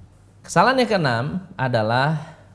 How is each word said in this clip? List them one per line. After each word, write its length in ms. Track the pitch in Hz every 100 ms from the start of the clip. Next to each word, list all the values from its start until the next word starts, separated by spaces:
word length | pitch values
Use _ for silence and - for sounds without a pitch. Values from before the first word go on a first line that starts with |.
| - - - -
Kesalahan 360 | - 170 220 262
yang 80 | 220
keenam 340 | 196 143 117 147 185 190 -
adalah 800 | 131 117 110 123 147 156 - - -